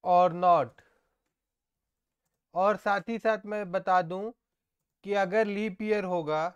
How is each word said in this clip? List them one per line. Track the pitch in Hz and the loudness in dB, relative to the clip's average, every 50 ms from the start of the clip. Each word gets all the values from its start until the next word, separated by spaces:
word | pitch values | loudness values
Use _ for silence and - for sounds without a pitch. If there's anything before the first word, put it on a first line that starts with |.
| - | 2
or | 185 180 175 180 180 165 | 4 4 6 6 4 2
not," | 175 180 180 175 160 135 113 - - _ _ _ _ _ _ _ _ _ _ _ _ _ _ _ _ _ _ _ _ _ _ _ _ _ _ _ _ _ _ _ _ _ _ _ | 2 4 4 4 4 4 -2 -8 -20 _ _ _ _ _ _ _ _ _ _ _ _ _ _ _ _ _ _ _ _ _ _ _ _ _ _ _ _ _ _ _ _ _ _ _
और | 170 190 202 208 190 | 0 0 0 0 0
साथ | - 214 202 202 - - | -2 -2 -2 -2 -4 -6
ही | 226 220 | -8 -2
साथ | - 226 220 208 190 | -2 -2 -2 -2 -4
मैं | 208 214 208 208 180 170 | -8 -8 -8 -8 -4 -6
बता | 190 175 - 185 185 180 | -6 0 2 2 2 2
दूं | 160 180 190 202 226 247 _ _ _ _ _ _ _ _ _ _ _ _ _ _ | 0 -6 -8 -8 -10 -12 _ _ _ _ _ _ _ _ _ _ _ _ _ _
कि | 196 202 | -4 -2
अगर | 202 196 185 185 220 220 208 | -2 -2 0 0 0 0 0
लीप | 202 202 214 220 185 - 214 | -2 -4 -4 -6 -6 -8 -4
ईयर | 214 214 208 190 | -2 -2 -2 -2
होगा | 185 180 175 160 147 156 156 160 175 185 | -4 -4 -4 -2 -2 -2 -2 -2 -4 -8